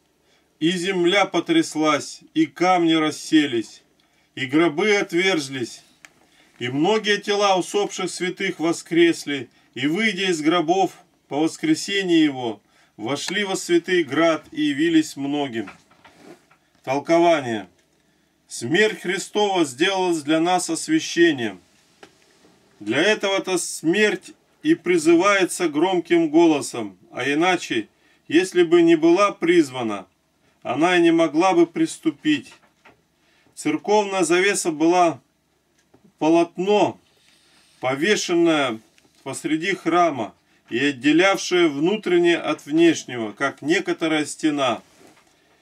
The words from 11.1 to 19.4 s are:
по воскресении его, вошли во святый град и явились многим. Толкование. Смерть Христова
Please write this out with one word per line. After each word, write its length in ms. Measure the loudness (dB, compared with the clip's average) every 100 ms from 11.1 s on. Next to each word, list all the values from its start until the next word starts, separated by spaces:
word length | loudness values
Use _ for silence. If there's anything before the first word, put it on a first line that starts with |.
| _ -8
по 120 | -2
воскресении 800 | -2 -2 -2 -2 -2 -4 2 4
его, 420 | 2 0 -8 -10 _ _ _ -10
вошли 480 | -6 -6 -4 -4 -4
во 100 | -6
святый 480 | 0 0 2 -2
град 420 | 0 0 2 0 -4
и 100 | -4
явились 540 | -2 0 2 2 0 -6
многим. 560 | -6 -4 -4 -6 -10 -14 _ _ -20 _ -20 -20 _ _ _ _
Толкование. 840 | -6 -4 0 4 4 2 0 -6 -8 _ _ _ _ _ _ _ -18
Смерть 480 | -10 -2 0 0 -2
Христова 640 | -6 -6 -4 -2